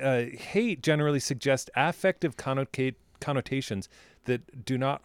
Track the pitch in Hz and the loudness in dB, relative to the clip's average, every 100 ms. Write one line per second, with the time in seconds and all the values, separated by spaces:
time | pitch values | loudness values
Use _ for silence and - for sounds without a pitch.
0 | 135 127 120 - - 202 233 175 160 151 | 2 2 0 -6 -4 0 0 0 2 2
1 | 147 143 - 131 139 135 - - 156 - | 2 2 0 -2 2 0 0 0 0 2
2 | 190 - 160 - 135 135 131 - 131 - | 0 2 -2 -2 -2 -2 -2 -2 -2 -4
3 | _ _ - 139 - 135 - 98 - - | _ _ -2 -2 -2 -4 -2 -4 -6 -14
4 | - _ - 123 - 131 113 131 135 143 | -20 _ -2 -2 -4 -12 -4 0 0 0